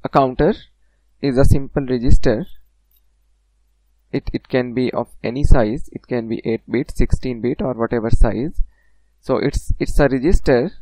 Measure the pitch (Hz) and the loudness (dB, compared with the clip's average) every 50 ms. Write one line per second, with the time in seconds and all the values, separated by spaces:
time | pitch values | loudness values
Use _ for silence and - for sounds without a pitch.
0 | - - - 147 135 127 127 - 147 175 226 - - _ _ _ _ _ _ _ | -8 0 0 0 0 0 0 0 0 0 0 -4 -10 _ _ _ _ _ _ _
1 | _ _ _ _ - 143 123 131 139 131 - 143 135 131 - 151 139 123 127 123 | _ _ _ _ -4 -2 2 4 4 6 4 4 0 -4 -8 -8 -4 -4 -4 -2
2 | 117 131 - - - 131 110 113 180 - - - - _ _ _ _ _ _ _ | 6 6 6 6 6 4 2 0 -4 -10 -14 -20 -20 _ _ _ _ _ _ _
3 | _ _ _ _ _ _ _ _ _ _ _ _ _ _ _ _ _ _ _ _ | _ _ _ _ _ _ _ _ _ _ _ _ _ _ _ _ _ _ _ _
4 | _ _ - 139 _ - - 135 _ _ - 131 123 123 117 127 127 - - - | _ _ -10 -8 _ -6 -8 -8 _ _ -4 -4 -4 -4 -4 -4 -4 -4 -4 -6
5 | 120 - - - - 110 117 135 147 - - 139 110 107 117 165 - - - - | -8 -8 -14 -10 -10 -8 -4 -2 4 4 6 4 4 0 -2 -6 -10 -12 -14 -20
6 | _ _ 127 120 113 110 113 - - - 113 113 _ - 117 117 151 - - - | _ _ -8 -6 -6 -6 -8 -6 -4 -6 -6 -6 _ -6 -4 -4 -4 -6 -2 -2
7 | - - - - - 131 123 113 107 120 143 - 214 135 123 110 117 113 123 120 | 0 2 2 -2 -2 -8 -8 -6 -6 -6 -6 -4 -6 -8 -4 -6 -4 -4 -4 -4
8 | 107 117 - - - 113 101 107 131 160 - - - _ _ _ _ _ _ _ | 2 2 4 4 4 2 2 -4 -6 -6 -2 -4 -4 _ _ _ _ _ _ _
9 | _ _ _ _ _ - 131 107 - 139 - - - - - - 147 - - - | _ _ _ _ _ -4 -4 -2 -2 -4 -4 -6 -4 -4 -4 -4 -4 -2 2 2
10 | 147 135 131 131 120 170 196 - - - 135 120 131 196 - - | 2 2 0 0 2 2 2 2 2 2 0 0 0 -4 -8 -14